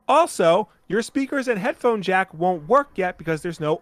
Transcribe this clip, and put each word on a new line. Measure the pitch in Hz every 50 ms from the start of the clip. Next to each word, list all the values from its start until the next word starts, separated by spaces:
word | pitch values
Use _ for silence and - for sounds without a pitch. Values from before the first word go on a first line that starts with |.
| _
Also, | - 262 311 339 - - - 180 165 170 208 208 - _ _ _
your | - 180 226
speakers | 220 - - 277 269 - 294 277 247
and | 254 226 185
headphone | 185 277 - - - 240 226 214 170
jack | 185 185 190 190 -
won't | - 156 175 185 185 160 147 156
work | 240 285 277 - -
yet | - 180 180 180
because | - 160 165 160 151
there's | - 180 165 -
no | 156 151 160 -